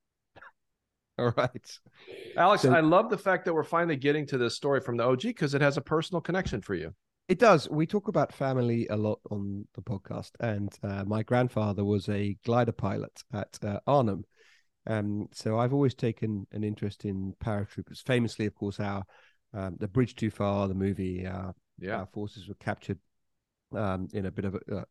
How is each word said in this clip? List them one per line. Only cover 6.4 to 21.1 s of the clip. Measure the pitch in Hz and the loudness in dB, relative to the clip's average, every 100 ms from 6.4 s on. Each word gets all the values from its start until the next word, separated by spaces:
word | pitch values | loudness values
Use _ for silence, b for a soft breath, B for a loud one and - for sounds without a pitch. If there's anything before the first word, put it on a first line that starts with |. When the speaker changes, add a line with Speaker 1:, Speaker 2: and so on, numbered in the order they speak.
| - 117 | -2 -4
Speaker 2:
for | - 90 | -4 -6
you. | 82 - _ _ - | -6 -12 _ _ -2
Speaker 1:
It | 180 | 6
does. | 233 170 - | 8 8 4
We | 151 165 | -2 0
talk | 208 208 | 0 0
about | 170 135 | 2 0
family | - 135 131 120 117 110 | 0 0 2 2 0 0
a | 107 | 0
lot | 107 107 - | 0 -2 -4
on | 104 101 98 104 | -6 -6 -8 -10
the | - | -12
podcast, | - 98 - 107 - - | -8 -8 -6 -10 -10 -4
and, | 120 104 101 - | -2 -2 -4 -6
uh, | 101 98 98 | -6 -4 -2
my | 107 | -2
grandfather | 107 123 127 - 107 98 | 2 2 2 0 0 0
was | 101 104 92 | 2 2 0
a | 101 101 95 - | -2 -2 -4 0
glider | 120 117 | 2 2
pilot | - - 107 104 - - | 0 -2 -2 -6 -12 -10
at, | 101 - - | -8 -8 -6
uh, | 104 101 - | -6 -4 2
Arnhem. | 143 113 95 - b b b b _ - | 2 2 -2 -8 b b b b _ -4
Um, | 110 104 104 - | -2 -2 -4 -8
so | - 113 110 | -6 -2 0
I've | 123 | 2
always | 139 139 - | 2 2 2
taken | 120 110 110 104 - | -2 -2 -4 -4 -6
an | 107 | -6
interest | 104 104 104 - | -6 -4 -6 -6
in | 104 95 95 - | -6 -4 -6 -6
paratroopers. | - 101 101 - - - - | -4 -4 -4 -8 -12 -8 0
Famously, | 127 113 - 107 | 2 2 -2 -4
of | |
course, | - 101 - | -4 -6 -4
our, | 104 101 92 b b b _ 101 | -4 -4 -8 b b b _ -8
um, | 95 87 | -8 -6
The | 101 | -2
Bridge | 110 120 | 0 0
Too | - 110 | 0 -4
Far, | - 101 101 98 | 0 0 0 0
the | 95 | 0
movie, | 98 95 92 | 0 0 -4